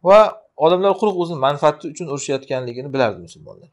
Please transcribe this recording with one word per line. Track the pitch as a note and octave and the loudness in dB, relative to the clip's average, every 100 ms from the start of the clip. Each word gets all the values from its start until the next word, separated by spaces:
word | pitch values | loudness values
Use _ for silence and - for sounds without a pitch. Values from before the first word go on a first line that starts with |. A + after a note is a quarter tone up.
Va | F3 G#3 G#3+ - _ | 6 6 6 0 _
odamlar | - D#3 F3+ G3 | 0 0 2 0
quruq | G3 G#3+ F#3 | 0 -2 -2
o'zini | E3+ D#3+ | -6 -2
manfaati | C3 C#3+ D#3 D3+ E3 | -2 2 0 0 -12
uchun | D3 E3+ | -12 -10
urushayotganligini | C#3 - C#3 C3+ C3 B2+ A#2+ C#3 | -10 -6 -6 -4 -8 -6 -12 -8
bilardi | C3+ A#2 F#2 | -2 -2 -4
musulmonlar. | E2+ - D2+ G1+ _ | -16 -20 -20 -20 _